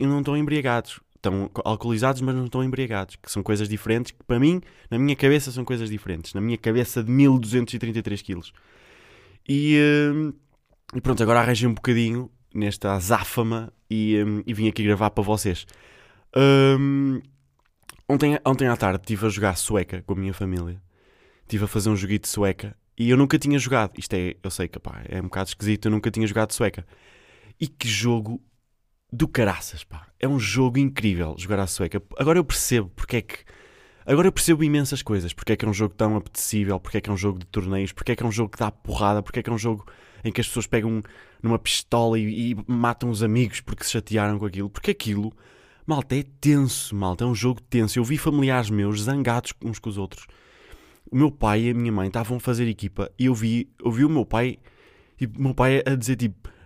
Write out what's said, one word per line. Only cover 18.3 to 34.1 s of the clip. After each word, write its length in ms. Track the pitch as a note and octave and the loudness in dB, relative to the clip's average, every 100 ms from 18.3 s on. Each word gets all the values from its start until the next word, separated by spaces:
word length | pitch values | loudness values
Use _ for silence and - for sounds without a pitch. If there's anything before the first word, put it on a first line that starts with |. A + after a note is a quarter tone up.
| D3 | 2
ontem 240 | C3 C3 C3 | 2 2 2
à 80 | A#2 | 2
tarde 240 | G2+ F#2 | 0 0
estive 260 | - G#2 A2 | -2 -2 0
a 40 | |
jogar 260 | G2+ G2+ F2 | 0 0 0
sueca 460 | - G#2 F2 F2+ | -2 -2 -2 -6
com 100 | - | -8
a 40 | F#2+ | -4
minha 180 | F#2+ | -4
família. 480 | F#2 F#2+ F2+ E2+ F#2 - _ _ _ _ _ | -4 -4 -4 -6 -10 -16 _ _ _ _ _
Estive 200 | - G#2+ | -6 -2
a 40 | G#2 | 0
fazer 200 | A2 G#2 | 0 0
um 80 | G#2 | 0
joguito 280 | F#2+ G#2 | 0 -2
de 40 | - | -2
sueca. 480 | - G2+ F#2 G#2 - _ - | 0 0 0 -8 -16 _ -2
E 120 | A#2 | 4
eu 60 | B2+ | 6
nunca 220 | C#3 D#3 | 6 2
tinha 180 | C#3 C#3+ | 2 0
jogado. 340 | A#2+ C3 G#2 - | 0 0 0 -4
Isto 180 | - | -6
é, 200 | F#2+ F2+ - | -4 -4 -6
eu 80 | F#2+ | -10
sei 160 | - F2 | -6 -6
que, 120 | - | -8
pá, 220 | - - - | -14 -14 -10
é 120 | F#2 | -8
um 40 | |
bocado 260 | F2+ F#2+ F#2+ | -6 -6 -8
esquisito, 360 | - G#2+ G#2 A2 | -4 -2 0 0
eu 60 | |
nunca 180 | G#2+ A2+ | 0 0
tinha 160 | G#2+ A2 | -2 -2
jogado 260 | G#2 A2 | 0 0
sueca. 320 | - G#2+ - - _ _ - _ _ - - | 0 -2 -2 -16 _ _ -20 _ _ -20 -8
E 80 | D#3+ | -8
que 180 | - A#2 | -6 -4
jogo 560 | G2+ A#2 A#2 G#2+ A#2 _ _ _ _ _ _ - | 0 0 0 -2 -10 _ _ _ _ _ _ -10
do 160 | B2 D#3+ | -2 0
caraças, 560 | - - F2+ - - | 2 2 0 -6 -14
pá. 240 | - - - - | -14 -18 -18 -4
É 80 | C3+ | 0
um 120 | C#3 | 0
jogo 400 | G2+ G#2+ B2+ B2 | 0 2 2 4
incrível 580 | C#3 C3+ G#2 F2 E2 - | 0 2 0 0 -2 -6
jogar 220 | F2+ G2+ | -2 -2
à 60 | F#2+ | -2
sueca. 340 | - F2+ G2+ - - | -2 -4 -4 -8 -2
Agora 220 | C#3 E3+ | 2 2
eu 40 | |
percebo 460 | D#3 - - A#2+ F#2+ - | 2 -2 0 0 0 -6
porque 200 | - A#2+ | -4 -4
é 40 | |
que, 160 | - - - - - - - _ | -6 -14 -20 -20 -20 -20 -20 _
agora 220 | - | 2